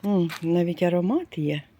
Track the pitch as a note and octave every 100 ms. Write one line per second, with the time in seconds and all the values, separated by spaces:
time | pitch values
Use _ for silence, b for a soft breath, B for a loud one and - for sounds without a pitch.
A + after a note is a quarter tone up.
0 | G3+ G3 E3+ - E3 F3 F3 E3+ F3 F3
1 | F3+ D4 E4+ - D3 D3 -